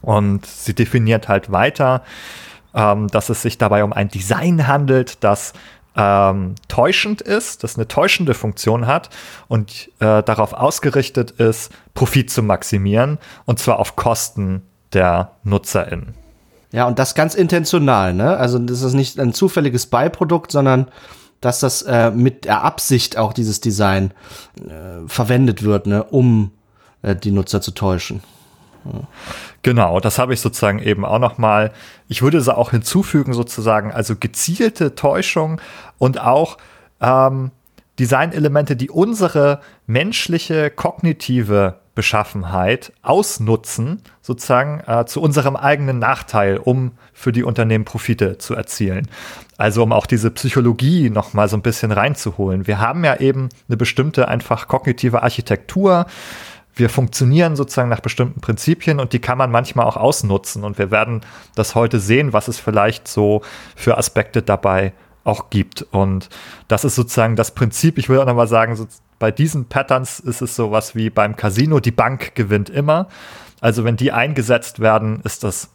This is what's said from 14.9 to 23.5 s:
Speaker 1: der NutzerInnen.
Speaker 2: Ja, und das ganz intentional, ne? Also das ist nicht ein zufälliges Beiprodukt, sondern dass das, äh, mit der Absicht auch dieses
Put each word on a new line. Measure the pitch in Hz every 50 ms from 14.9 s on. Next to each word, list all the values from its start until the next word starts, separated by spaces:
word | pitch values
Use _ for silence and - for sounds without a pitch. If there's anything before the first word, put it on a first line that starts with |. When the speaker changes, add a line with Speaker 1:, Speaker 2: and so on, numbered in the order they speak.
| -
Speaker 1:
der | 98 92 90 87 87 90 - - _ _
NutzerInnen. | 104 101 101 - - - 101 85 - - 87 - - - - - _ _ _ _ _ _ _ _ _
Speaker 2:
Ja, | - 117 123
und | 120 123 104
das | 131 - -
ganz | - 156 165 -
intentional, | - 185 165 170 175 165 - - 175 147 139 127 107 95 92 90
ne? | 90 104 143 185
Also | - 131 123 123 127
das | 120 120 123 123 131
ist | 131 127
nicht | 135 135 127 - -
ein | 139 120 117
zufälliges | - - 190 - - 151 143 120 123 -
Beiprodukt, | - - 120 131 170 - - 185 156 170 170 - - -
sondern | 147 139 135 131 127 131 - - - - - - - - _ _ _
dass | - 123 123 -
das, | - 131 123 - -
äh, | - 127 117 113 113
mit | 107 117 120 131 123 - -
der | - 104 107 -
Absicht | 151 - - - - 139 120 - - -
auch | 117 110 107 113
dieses | - 117 107